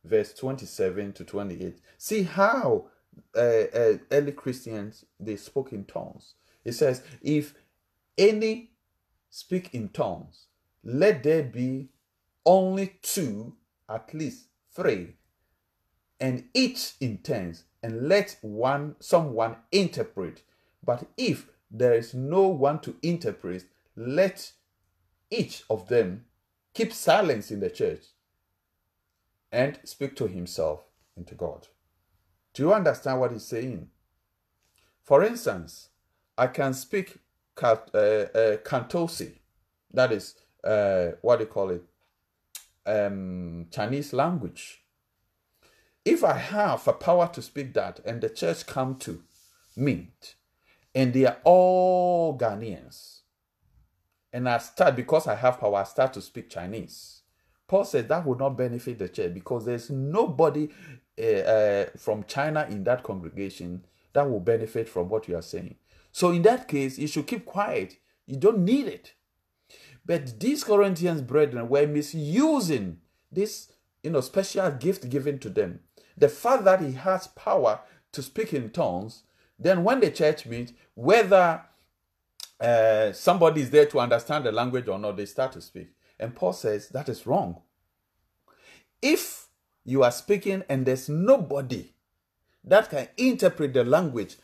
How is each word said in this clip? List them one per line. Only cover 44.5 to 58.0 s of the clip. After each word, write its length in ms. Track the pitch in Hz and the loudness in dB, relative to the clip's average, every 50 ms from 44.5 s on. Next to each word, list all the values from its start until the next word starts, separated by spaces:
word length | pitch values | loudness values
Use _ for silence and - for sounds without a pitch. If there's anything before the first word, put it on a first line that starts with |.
| - - - - - _ _ _ _ _ _ _ _ _ _ _ _ _ _ _ _ _ _ _ _ _ _ _ _ _ _ | -12 -14 -20 -20 -20 _ _ _ _ _ _ _ _ _ _ _ _ _ _ _ _ _ _ _ _ _ _ _ _ _ _
If 200 | 208 330 - 247 | 2 2 4 4
I 100 | 170 139 | 2 2
have 520 | - - - 202 208 208 180 127 - - | 0 -4 -4 -2 0 0 0 0 0 0
a 60 | - - | -2 -2
power 360 | - - 165 175 180 170 170 | 0 2 2 4 4 4 0
to 120 | - - | -2 -12
speak 320 | 113 - _ 143 139 127 - | -14 -12 _ -10 -10 -2 -2
that 280 | 107 95 92 - - - | -2 -2 -2 -10 -12 -10
and 140 | 104 117 120 | -10 -6 -4
the 100 | 113 113 | -6 -6
church 380 | - - 175 170 170 - - | -4 -4 -4 -4 -4 -4 -10
come 300 | - - 151 131 131 131 131 | -10 -6 -4 -4 -4 -6 -8
to 240 | - - 82 82 _ _ _ _ _ _ _ _ _ _ _ | -10 -12 -12 -14 _ _ _ _ _ _ _ _ _ _ _
meet 580 | 117 135 147 107 - 85 - _ _ - - _ _ _ _ _ _ _ _ _ _ _ _ _ | -4 -2 -2 -2 -4 -8 -16 _ _ -20 -20 _ _ _ _ _ _ _ _ _ _ _ _ _
and 200 | 131 131 123 120 | 0 0 2 4
they 120 | 131 131 | 4 4
are 120 | 123 - - - | 4 2 4 6
all 920 | 165 180 185 180 185 185 185 180 185 185 180 180 180 180 170 165 160 143 | 8 8 8 8 6 4 4 4 4 2 2 2 2 2 2 0 0 -2
Ghanaians, 840 | 123 120 110 101 104 117 113 90 67 64 64 - - - - - _ _ _ _ _ _ _ _ _ _ _ _ _ _ _ _ _ _ _ _ _ _ _ - | -2 -2 -2 -2 -4 -8 -10 -10 -12 -14 -20 -20 -20 -20 -20 -20 _ _ _ _ _ _ _ _ _ _ _ _ _ _ _ _ _ _ _ _ _ _ _ -8
and 160 | 123 127 123 | -4 -2 0
I 80 | 120 | 0
start, 400 | 117 - - _ - 185 156 127 | -2 -2 -6 _ 4 4 4 4
because 300 | 120 120 - 160 160 156 | 2 0 2 2 2 2
I 80 | 123 104 | 0 -4
have 260 | 110 127 127 123 - | 2 2 2 2 2
power, 160 | 117 104 101 | 0 0 0
I 60 | 98 98 | 0 -2
start 260 | - - - 160 - - | -2 0 0 0 0 0
to 80 | 101 | -8
speak 280 | 92 - _ 120 110 _ | -16 -14 _ -16 -16 _
Chinese. 720 | - 90 87 90 107 113 - - - - - - - _ _ _ _ _ _ _ _ _ _ | -12 -10 -10 -10 -10 -10 -12 -14 -18 -20 -20 -20 -20 _ _ _ _ _ _ _ _ _ _
Paul 180 | - 190 196 202 | 0 2 2 2
says 220 | - - 135 | 2 0 -2